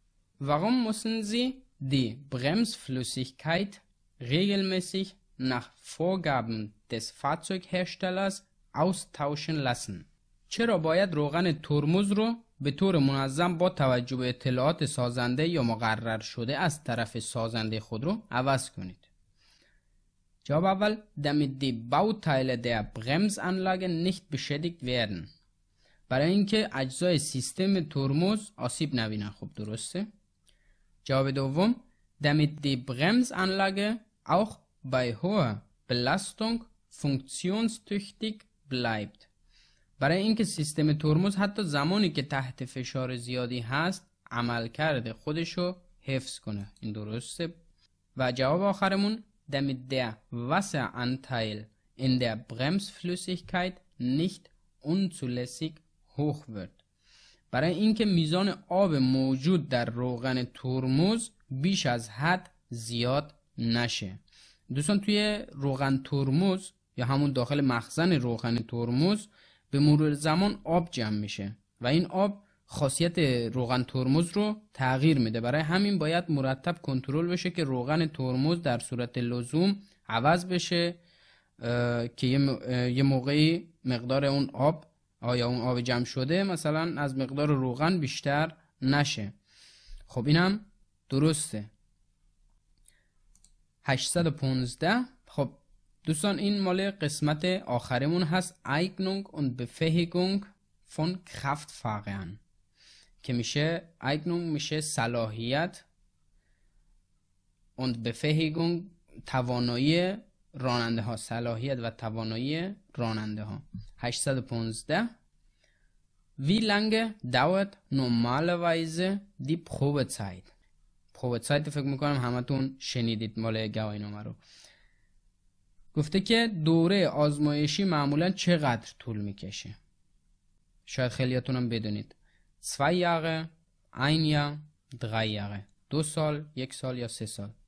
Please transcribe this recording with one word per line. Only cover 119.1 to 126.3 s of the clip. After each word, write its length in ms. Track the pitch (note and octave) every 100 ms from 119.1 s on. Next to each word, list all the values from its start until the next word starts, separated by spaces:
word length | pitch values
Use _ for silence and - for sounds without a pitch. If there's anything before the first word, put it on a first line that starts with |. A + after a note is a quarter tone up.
| G3 - - C3+
die 100 | E3
Probezeit? 920 | - - C#3 C#3+ B2 - G2 F#2 - _ _ _ _ _ _
پروبزایت 560 | - B2+ A#2+ - D3 D3+
فکر 140 | C#3+
می‌کنم 340 | C#3 C3+ D3 C#3
همتون 580 | B2 B2 B2 C3+ C3+ -
شنیدید، 600 | - B2 A#2 G#2+ A2 A2
مال 280 | A2+ A2 A2
گواهینامه 560 | G#2+ G#2+ G#2 G#2 G#2
رو. 120 | A2 A2 - - - _ _ _ _ _ _ _ _ _ _ _ -
گفته 260 | D#3 D3+ G3
که 280 | G3